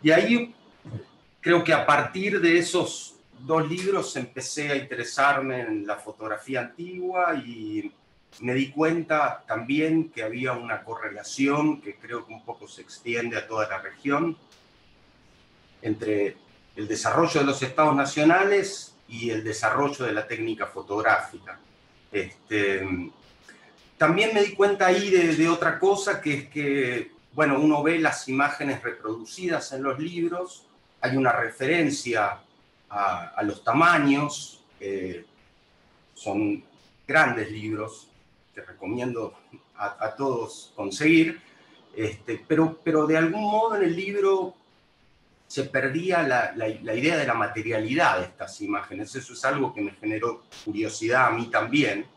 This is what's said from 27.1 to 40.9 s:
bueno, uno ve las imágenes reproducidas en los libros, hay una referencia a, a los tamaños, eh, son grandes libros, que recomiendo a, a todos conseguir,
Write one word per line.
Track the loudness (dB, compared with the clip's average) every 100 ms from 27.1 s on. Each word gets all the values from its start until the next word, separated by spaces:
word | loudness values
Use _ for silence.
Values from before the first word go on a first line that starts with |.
| -14 _
bueno, | 0 2 4
uno | 4 4
ve | 4 2
las | 2 -2 -4
imágenes | 0 0 0 -4 -4
reproducidas | -6 -8 -8 -8 -10 -8 -2 -2 -4
en | -6
los | -4 -4
libros, | -6 -4 -4 -4 -8 -12 _ _ _ _
hay | -2 2
una | 2
referencia | 2 -2 -4 -2 2 2 -2 -2 0 0 -4 _ _ _ _ _
a, | -4 -2 -2 -8
a | -4
los | -4 -4
tamaños, | 0 4 6 6 4 4 2 -4 -12 -16 _ _
eh, | -6 -4 -6 -10 -14 _ _ _ _ _ _ _ _
son | -12 -4 -2 0 -2 -8 _ _ _ 0
grandes | 4 4 2 -4
libros, | -6 -6 -6 -8 -10 -20 _ _ _ _
que | -20
recomiendo | -20 -14 -8 -4 -4 -6 -8 -12 _ -20 _
a, | -8 -8 -6 -8
a |
todos | -4 -2 -2 -6 -10 -20 -10
conseguir, | -8